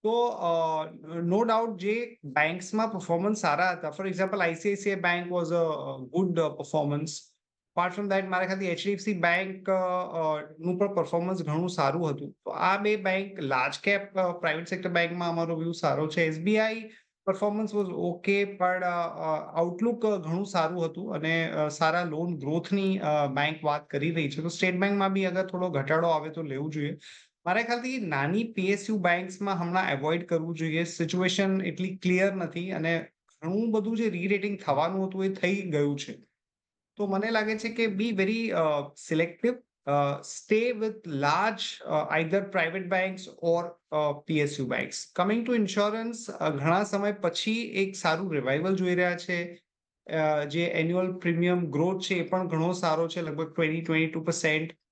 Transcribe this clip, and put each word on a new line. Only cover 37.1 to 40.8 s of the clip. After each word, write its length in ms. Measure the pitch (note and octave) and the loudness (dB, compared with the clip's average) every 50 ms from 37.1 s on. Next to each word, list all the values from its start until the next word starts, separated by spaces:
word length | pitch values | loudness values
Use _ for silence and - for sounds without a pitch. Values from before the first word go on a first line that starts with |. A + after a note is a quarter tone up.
| G3 G3 G#3 A3+ | 0 0 0 2
લાગે 280 | A3+ A3 G#3+ G#3+ A3 G#3+ | 2 2 2 2 -2 -2
છે 100 | - A3+ | -4 -4
કે 160 | A3 - A3+ | 0 0 0
be 260 | A3 G3 F#3+ G#3+ A#3+ | 0 2 0 0 0
very, 400 | A3 F#3+ F#3+ F#3+ A3 A3+ A#3 A3+ | 2 2 2 2 2 0 0 0
અ, 300 | F3+ F3 D#3+ D#3 D3+ D3 C#3+ D3 - - - - E3 | 2 2 2 4 2 2 0 -4 -10 -18 -6 -2 2
selective, 420 | D#3 E3+ E3+ E3+ - - A#3 B3 B3 - _ _ _ _ | 2 2 0 -2 -2 0 0 0 0 -10 _ _ _ _
અ, 340 | - C#3+ C#3+ C#3+ C#3 C#3+ - | 0 2 2 2 2 0 -4
stay 520 | - - - - - - G#3+ A3 A#3 B3 B3 | -8 -14 -14 -14 -2 2 2 2 4 2 -2
with 220 | G#3 | -2